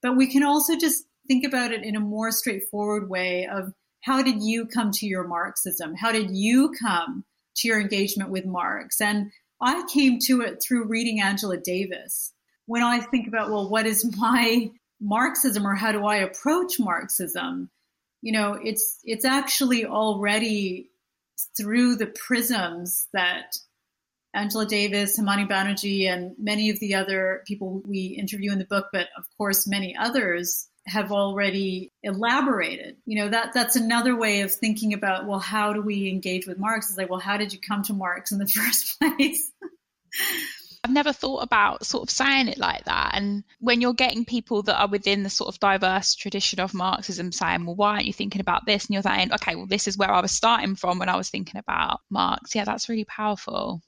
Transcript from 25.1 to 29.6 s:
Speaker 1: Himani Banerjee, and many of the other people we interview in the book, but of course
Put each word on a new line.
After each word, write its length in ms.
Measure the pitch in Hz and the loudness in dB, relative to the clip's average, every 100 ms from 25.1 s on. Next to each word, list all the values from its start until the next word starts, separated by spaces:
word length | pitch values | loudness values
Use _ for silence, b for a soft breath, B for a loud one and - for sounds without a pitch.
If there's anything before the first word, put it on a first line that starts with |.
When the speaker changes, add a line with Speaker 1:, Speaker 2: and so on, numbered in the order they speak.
| 202 | 0
Speaker 1:
Himani 300 | 202 202 202 | 2 2 2
Banerjee, 640 | 196 196 196 202 196 190 | 0 0 -2 -2 0 2
and 220 | 180 180 - | 0 -4 -6
many 300 | 208 214 214 | -2 0 2
of 100 | 208 | 0
the 160 | 208 | 0
other 480 | 196 190 190 190 190 - | 0 0 0 0 -2 -6
people 360 | 202 190 190 202 | -8 -6 -8 -6
we 300 | 196 185 - | -6 -6 -6
interview 340 | 196 208 202 | -8 -4 -2
in 60 | 196 | -2
the 80 | 185 | 0
book, 220 | 202 190 | -2 -2
but 160 | 190 175 - | -4 -4 -8
of 80 | - _ | -20 _
course 280 | 202 196 | 0 0